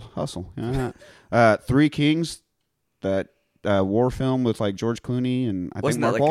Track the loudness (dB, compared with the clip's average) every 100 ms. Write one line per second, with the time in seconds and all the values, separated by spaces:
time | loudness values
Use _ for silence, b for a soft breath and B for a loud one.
0 | -6 -8 -8 -8 -10 -8 -4 -2 -4 -8
1 | B B B 4 4 4 2 2 2 2
2 | 0 2 -2 -8 _ _ _ _ _ _
3 | -2 -2 -4 _ _ _ 0 2 2 2
4 | 2 0 -2 0 0 0 -2 -2 -4 -4
5 | -4 -4 -2 -2 -2 -4 -6 -4 -2 0
6 | 0 2 2